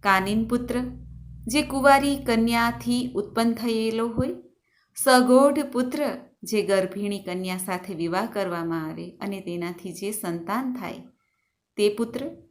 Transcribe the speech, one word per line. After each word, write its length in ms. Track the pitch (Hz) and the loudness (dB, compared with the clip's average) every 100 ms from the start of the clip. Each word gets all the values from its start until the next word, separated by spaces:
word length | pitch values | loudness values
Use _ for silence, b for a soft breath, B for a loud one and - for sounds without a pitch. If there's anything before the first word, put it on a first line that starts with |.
કાનિન 380 | 202 190 190 214 226 | 4 2 2 0 0
પુત્ર, 300 | 247 247 247 254 247 - - - - - | -2 0 -4 -4 -10 -16 -16 -16 -12 -2
જે 160 | 269 294 | 0 0
કુંવારી 520 | 269 277 277 285 277 | 4 8 8 6 0
કન્યાથી 800 | 262 226 226 233 233 240 240 247 247 | 2 2 4 4 2 0 -2 0 0
ઉત્પન્ન 380 | - 208 226 233 220 | -6 -4 0 0 0
થયેલો 520 | 233 226 220 226 233 | -2 0 0 0 -2
હોય. 240 | 226 262 359 - _ _ _ _ - | -2 -4 -4 -14 _ _ _ _ -2
સગોઢ 640 | 269 254 247 254 285 294 285 | 6 6 8 8 8 4 -2
પુત્ર, 340 | 247 254 302 277 - - _ | -2 -2 -2 -4 -4 -12 _
જે 180 | 202 214 | -4 -2
ગર્ભિણી 600 | 180 196 185 202 208 202 | 2 2 2 -4 -4 -6
કન્યા 400 | 190 180 185 185 185 | -6 -6 -6 -6 -4
સાથે 280 | 180 180 170 | -6 -6 -6
વિવાહ 320 | 170 180 226 | -2 -2 -2
કરવામાં 560 | 214 190 175 165 165 160 | -4 -4 -4 -4 -4 -4
આવે 200 | 160 170 - | -8 -12 -10
અને 220 | 202 196 | -8 -8
તેનાથી 520 | 190 175 175 170 190 | -6 -6 -6 -8 -10
જે 160 | 170 196 | -8 -6
સંતાન 520 | 214 180 170 170 220 262 | -6 -6 -6 -4 -4 -4
થાય 280 | 247 175 - - _ _ _ _ _ _ - | -6 -8 -12 -18 _ _ _ _ _ _ 0
તે 80 | 208 | 0
પુત્ર. 300 | 208 233 247 285 - - | 2 -4 -4 -8 -12 -20